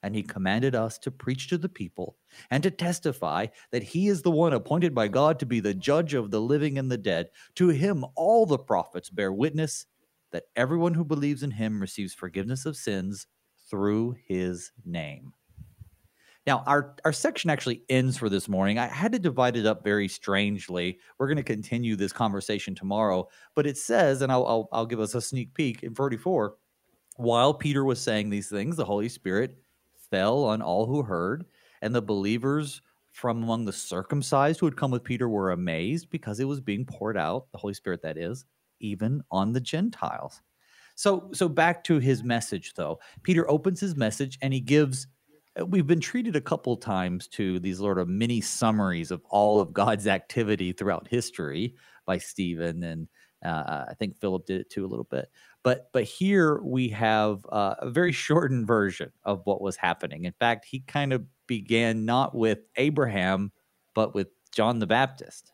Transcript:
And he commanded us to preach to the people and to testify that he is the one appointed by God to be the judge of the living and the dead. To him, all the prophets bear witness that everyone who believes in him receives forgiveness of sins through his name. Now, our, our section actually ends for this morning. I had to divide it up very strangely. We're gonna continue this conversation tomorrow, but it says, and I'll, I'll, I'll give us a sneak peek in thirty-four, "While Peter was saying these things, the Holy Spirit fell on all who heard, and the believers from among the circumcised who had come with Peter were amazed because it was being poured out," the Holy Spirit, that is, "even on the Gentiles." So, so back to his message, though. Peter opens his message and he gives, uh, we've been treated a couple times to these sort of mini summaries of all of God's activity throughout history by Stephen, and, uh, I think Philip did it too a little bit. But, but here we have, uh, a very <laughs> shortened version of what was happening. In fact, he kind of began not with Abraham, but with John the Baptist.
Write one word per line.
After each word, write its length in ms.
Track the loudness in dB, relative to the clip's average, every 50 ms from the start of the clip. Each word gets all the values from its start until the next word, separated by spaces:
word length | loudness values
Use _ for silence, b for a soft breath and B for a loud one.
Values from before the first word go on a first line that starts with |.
| -6
And 120 | -4 -4
he 80 | -4 -6
commanded 520 | -6 -6 -4 0 0 2 2 2 2 2
us 240 | 0 -2 -2 -4 -8
to 120 | -10 -10
preach 380 | -10 -8 -6 -6 -4 -4 -4 -4
to 80 | -4
the 120 | -2 -2 -4
people 500 | -6 -8 -12 -10 _ -10 -10 -10 -10 _ _ B B B B B
and 120 | 0 2 2
to 80 | 0
testify 760 | -2 0 -2 -2 -2 -2 -2 -4 -4 -2 -2 -2 0 -2 -2 -4 B B B B
that 140 | -4 -4 -4
he 240 | -2 -2 0 2 2
is 120 | 2 2
the 100 | 2 2
one 220 | 4 4 4 4 4
appointed 420 | 2 0 0 0 2 2 2 2
by 140 | 2 0 2
God 300 | 4 4 4 4 4 2
to 80 | 0
be 140 | 0 0 0
the 120 | 2 0 -2
judge 400 | 0 2 2 2 2 2 0 -2
of 180 | -2 -2 0
the 120 | -2 -2 0
living 340 | 2 0 0 0 0 -2
and 140 | -2 -2 -2
the 80 | -4 -2
dead. 300 | -2 -2 -2 -2 -2 -6 B B B B B
To 140 | 2 4 4
him, 360 | 4 4 2 2 0 0 -4 -6 _
all 300 | 0 2 6 6 6 6
the 140 | 6 2 0
prophets 500 | 2 0 0 0 0 -2 -8 -12 -12 -8
bear 240 | -4 -2 -2 -2 0
witness 540 | 0 0 0 0 0 -2 -2 -4 -10 -12 _ _ _ _ _ _ _ _ _ -12
that 120 | -12 -12 _ _
everyone 360 | -2 0 0 2 2 2 2 2
who 120 | 0 0
believes 360 | 0 0 0 0 -2 -2 -2 -4
in 100 | -6 -4
him 280 | -2 -2 -2 -2 -2
receives 320 | -4 -6 -6 -8 -8 -8 -8
forgiveness 540 | -10 -12 -8 -6 -6 -4 -4 -4 -4 -4
of 100 | -6 -8
sins 520 | -6 -4 -4 -4 -2 -4 -4 -6 -8 -12 _ _ _ _ _ _ _ _ _
through 460 | -4 0 0 2 2 2 0 -2 -4 -8 _
his 460 | _ -2 -2 -2 -2 -4 -6 -10 -16 _ -18 -12
name. 480 | -8 -8 -6 -6 -8 -10 -14 -18 -20 -20 _ _ _ _ -20 -20 -20 _ _ -20 _ _ _ _ b b b b b b b b
Now, 160 | 0 0 0 2
our, 280 | 2 2 2 2 -2 -12 -2 0
our 60 | 0 0
section 340 | 2 -2 -2 -2 0 0 0
actually 360 | 0 0 0 -4 -4 -6 -2 0
ends 300 | 2 2 4 2 0 0
for 100 | 0 0
this 180 | 0 0 -2
morning. 320 | 0 0 2 2 2 2 0
I 100 | -2 -2
had 240 | -2 -2 -2 0 0
to 60 | 0
divide 380 | 0 0 2 2 2 2 2
it 80 | 2 2
up 180 | 2 0 0 0
very 260 | 0 2 2 0 -2
strangely. 920 | -4 -8 -4 -2 0 0 2 0 -2 -4 -6 -6 -4 -4 -4 -4 -6 b b b b
We're 120 | b -2 0
gonna 140 | 0 -2 0
continue 540 | -2 -4 -4 -4 -4 -4 -2 0 -2 0
this 160 | 0 -2 -2 0
conversation 600 | -2 -2 0 0 -4 -4 -4 -6 -6 -4 -8 -10
tomorrow, 540 | -8 -6 -4 0 0 2 2 2 0 -2 B B B B B B
but 120 | 0 0
it 120 | 0 -2 -6
says, 420 | -4 0 4 4 4 4 4 2
and 100 | 2 2
I'll, 140 | 2 2 2
I'll, 220 | 2 2 0 0 -2
I'll 160 | -2 -2 -2
give 140 | -2 -2 -2
us 140 | -2 -2 -2
a 80 | -4 -4
sneak 320 | -4 -4 -6 -6 -6 _
peek 280 | -2 -2 -2 -2 -4 -10
in 120 | -12 -4
thirty-four, 600 | -2 -2 -2 -2 -4 -2 -2 0 0 0 -2 -4 _ _ _ _ _ _ _ _ _ _ _ -12
"While 380 | -4 0 2 4 6 6 4 4
Peter 280 | 2 0 0 0 2 2
was 200 | 2 0 0 0
saying 260 | 0 0 0 0 0
these 220 | -2 -4 -4 -4
things, 260 | -4 -4 -4 -4 -2
the 80 | -4 -2
Holy 240 | -2 0 -2 -2 -4
Spirit 480 | -6 -6 _ 0 0 0 0 -2 -4 _ _ _ _ _ _ _ _ _ -10 -4
fell 340 | 0 2 2 4 4 2 2
on 160 | 2 0 0
all 260 | 0 0 0 0 2
who 160 | 2 0 -2 0
heard, 440 | 0 -2 -2 0 0 -2 -4 -6 b b b b b b b
and 140 | b -2 -2
the 80 | -2 0
believers 800 | 0 -2 0 2 0 0 0 0 0 -2 -2 -2 -6 -10 -14 _ _ _ _ _ _
from 320 | _ -6 -4 -4 -2 -2 -2
among 220 | -2 -2 -2 -2
the 80 | -4 -6
circumcised 880 | -6 -8 -6 -6 -6 -6 -4 -4 -4 -2 0 2 2 4 2 2 2
who 60 | 0
had 100 | -2 0
come 140 | 0 -2 0
with 120 | 0 -2 -2
Peter 260 | -4 -2 -2 0 0
were 220 | 0 0 0 0
amazed 600 | 0 0 -2 -2 -2 -2 -2 -2 -2 -4 -6 -6
because 300 | -10 -8 -6 -6 -4 -4
it 40 | -2
was 160 | -4 -4 -4
being 240 | -4 -4 -4 -4 -4
poured 320 | -6 -8 -6 -4 -4 -2
out," 300 | -2 -2 -2 -2 -4 -6 _ _
the 60 | -10
Holy 160 | -8 -8 -8
Spirit, 280 | -6 _ -6 -6 -6 -6
that 160 | -8 -8 -6
is, 260 | -6 -6 -6 -8 -12 _ _ _ _ _ _ _
"even 420 | -8 -8 -4 -2 -2 -2 -2 -2 -4 _
on 240 | 0 0 0 2 0
the 60 | -2
Gentiles." 840 | -2 -2 -2 -2 -2 -2 -2 -4 -6 -6 -6 -6 -10 -12 -16 -18 _ _ _ b b b b b b b b
So, 360 | -2 0 2 2 2 -2 -8 -2
so 160 | 0 0 0
back 360 | 4 4 4 4 4 0 0
to 140 | 2 2 4
his 220 | 6 4 2 2 0
message, 520 | -2 -2 -2 -2 -4 -6 -8 -8 -10 -8
though. 260 | -6 -4 -4 -6 -8 B B B B B
Peter 280 | 2 4 4 4 4
opens 300 | 2 4 4 0 0 0
his 160 | -2 -4 0
message 420 | 0 0 0 0 -2 -4 -6 -4 -4
and 140 | -2 0 0
he 60 | 0
gives, 480 | 2 4 6 6 6 4 2 -4 -8 -10 _ _ _ _ _ _ _ _ _ -6
uh, 60 | -2
we've 200 | 2 2 2 4
been 120 | 4 4 2
treated 380 | 2 -2 -4 -4 -4 0 -2
a 40 | -2
couple 360 | 0 0 -4 -2 0 -2 -2
times 500 | -2 -2 -2 -2 0 0 0 -2 -4 -6 -10
to 300 | -6 -4 -2 0 0 -2
these 200 | -2 -4 -4 -2
sort 200 | 0 0 0 0
of 100 | 0 0
mini 320 | 0 0 0 0 0 -2
summaries 720 | -2 -4 -2 0 2 2 4 4 2 0 0 -2 -4 -4
of 100 | -6 -8 _ _
all 320 | 4 4 6 6 6 4
of 120 | 4 2 2
God's 340 | 2 2 2 2 2 2
activity 640 | 0 0 0 -2 _ -2 -2 0 0 0 0 0 -4 -4
throughout 360 | -2 -2 -2 -2 -2 -4 -2
history 680 | -2 -2 -2 -4 -8 -8 -8 -6 -4 -4 -4 -4 -6 b b b b b b
by 120 | -4 -4 -4
Stephen, 640 | -4 -8 -6 -6 -4 -4 -4 -4 -4 -4 -4 -6 -8
and, 240 | -8 -8 -8 -10 -12 b b b b b _ -6
uh, 420 | -4 -4 -4 -4 -4 -6 -6 -8 -10
I 60 | -8 -8
think 180 | -8 -8 -6
Philip 300 | _ -4 -2 -2 -2 -4
did 140 | -4 -4 -6
it 100 | -4 _
too 140 | -8 -8 -6
a 40 | -6
little 200 | -6 -8 -8 _
bit. 180 | -6 -6 -6 -8 b b b b b b _
But, 240 | 0 0 0 -2 _ -2
but 120 | -2 -2
here 560 | -2 -4 -2 0 2 4 6 6 4 2 0 -2
we 280 | -2 -2 0 0 0
have, 540 | 0 2 2 4 4 4 4 2 0 -2 -6 -4
uh, 240 | -2 0 0 0 -2 -4
a 120 | -6 -2
very 220 | 2 2 2 2 2
<laughs> 120 | -2 0
shortened 400 | 2 4 4 4 4 0 0 2
version 440 | 4 4 4 4 2 0 -4 -8 -10 _ _ _
of 160 | -2 -2 0 0
what 160 | 0 0 0
was 160 | 0 -4 -2
happening. 480 | 0 0 0 0 0 -4 -8 -8 -6 -8
In 100 | -8 -2 _
fact, 280 | 2 2 2 0 -4
he 140 | -10 -12 -10
kind 320 | -10 -4 -2 -2 0 2 0
of 120 | -2 -2 -6 _ _ _ -4
began 560 | -4 -4 0 2 2 4 4 2 2 0 0
not 320 | 2 2 2 2 0 0
with 220 | 2 2 2 2 2 -4 _ _
Abraham, 760 | 0 2 2 2 2 0 2 2 2 2 2 2 2 0 -4 _ _ _ _ _ _ _ _ _
but 200 | 0 0 2 0
with 140 | -2 -4 -4 _ _ _ _ 0
John 260 | 2 2 2 4 0
the 80 | 2
Baptist. 640 | 2 4 4 4 2 0 -10 -18 -18 -18 -20 -20 _